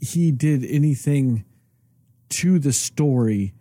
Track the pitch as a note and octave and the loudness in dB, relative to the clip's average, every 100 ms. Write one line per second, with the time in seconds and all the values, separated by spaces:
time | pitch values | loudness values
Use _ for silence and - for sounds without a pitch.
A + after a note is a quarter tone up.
0 | - E3+ E3+ C3 D3+ C#3+ B2 D3 D3+ C3 | -6 0 0 2 0 0 0 0 0 0
1 | D3 C#3+ C3 A2+ - _ _ _ _ _ | 0 0 0 -2 -6 _ _ _ _ _
2 | _ _ - - F3 F3+ C#3 A#2+ - - | _ _ -12 -4 2 2 2 -2 -4 -2
3 | D3 B2+ A2 G#2 F#2+ - | 0 2 2 0 -2 -8